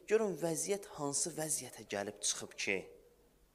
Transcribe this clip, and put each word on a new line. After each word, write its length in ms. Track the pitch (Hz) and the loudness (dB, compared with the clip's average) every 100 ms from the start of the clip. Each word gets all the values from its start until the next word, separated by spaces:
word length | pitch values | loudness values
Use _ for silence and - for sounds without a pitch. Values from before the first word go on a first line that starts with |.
| - | 2
görün 280 | 214 214 160 | 4 4 2
vəziyyət 480 | 165 156 175 196 - - | 0 0 0 -2 -2 -2
hansı 340 | 143 135 175 147 | 0 2 0 -2
vəziyyətə 480 | 156 143 123 - 107 | -2 -2 -4 -12 -4
gəlib 280 | 101 101 - | -2 -2 -2
çıxıb 340 | - - 107 - | -2 -2 -6 -2
ki, 180 | - 95 - - - - - _ _ | 2 2 0 -12 -20 -20 -20 _ _